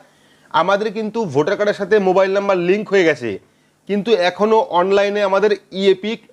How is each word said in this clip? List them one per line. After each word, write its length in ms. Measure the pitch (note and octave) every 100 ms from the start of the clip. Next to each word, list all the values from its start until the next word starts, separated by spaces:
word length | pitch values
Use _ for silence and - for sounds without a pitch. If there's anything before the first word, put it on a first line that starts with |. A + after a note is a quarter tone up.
| _ _ _ _ _
আমাদের 420 | D3+ F3 G3+ A3
কিন্তু 320 | G3+ G#3+ A3+
ভোটার 320 | G#3 C3+ D3+ G3
কার্ডের 180 | G#3
সাথে 240 | G3 F#3+ G#3+
মোবাইল 340 | F#3+ F#3 F#3+
নাম্বার 260 | G3 G3+ F#3+
লিংক 300 | F3 G#3 G#3+
হয়ে 160 | G3
গেছে, 340 | E3 C#3 A#2+ G2 _ _ _ _ -
কিন্তু 240 | G3+ G3
এখনও 460 | G3+ F3 F3 G#3 A3
অনলাইনে 640 | G#3+ F3 F#3 G3+ G3+ G3+
আমাদের 340 | G3+ G3 G#3 G3 _
ই 180 | F#3 G3
এপিক 320 | F#3 G#3 A3+ _